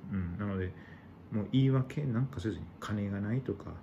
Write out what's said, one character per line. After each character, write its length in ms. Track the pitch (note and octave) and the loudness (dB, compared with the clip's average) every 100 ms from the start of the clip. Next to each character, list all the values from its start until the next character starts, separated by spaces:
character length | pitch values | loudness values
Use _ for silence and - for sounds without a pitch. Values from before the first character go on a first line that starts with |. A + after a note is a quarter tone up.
| - | -2
う 40 | G2 | -2
ん。 220 | F2 F2 | 0 -2
な 80 | G#2 | -2
の 120 | F#2+ | 0
で、 140 | F#2 - - - - - - | -2 -4 -16 -16 -16 -18 -4
も 120 | G#2+ | -2
う 60 | G#2 | 4
言 120 | C3 | 6
い 60 | C3+ | 6
訳 340 | C3 B2+ - | 6 2 0
な 160 | C#3+ A2+ | 2 2
ん 60 | C3+ | 2
か 140 | - | 0
せ 100 | G2 | -2
ず 80 | E2+ | -2
に、 60 | E2 - | -8 -10
金 320 | - G#2 G2+ | -2 0 0
が 100 | G2 | 0
な 140 | G#2 | 2
い 60 | B2+ | 0
と 120 | C3 | 0
か 220 | G2+ - - | -4 -4 -10